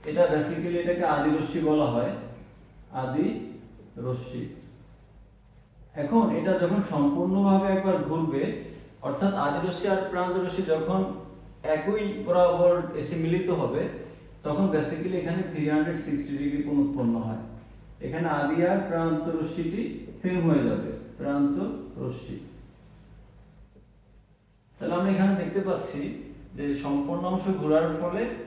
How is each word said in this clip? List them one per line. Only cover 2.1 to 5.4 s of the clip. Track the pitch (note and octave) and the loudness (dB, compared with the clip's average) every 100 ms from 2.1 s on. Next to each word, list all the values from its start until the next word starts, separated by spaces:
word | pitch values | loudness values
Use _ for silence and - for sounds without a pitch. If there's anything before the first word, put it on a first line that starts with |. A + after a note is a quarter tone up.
| G2+ - - - - - - - B2+ | -4 -10 -16 -20 -20 -20 -20 -12 -6
আদি | B2+ C#3+ - - - - - - - - B2 | -2 0 0 -2 -8 -14 -18 -20 -18 -8 -4
রশ্মি। | B2 - A#2+ - - - - - - - - - - | -4 -6 -10 -10 -12 -20 -20 -20 -20 -20 -20 -20 -20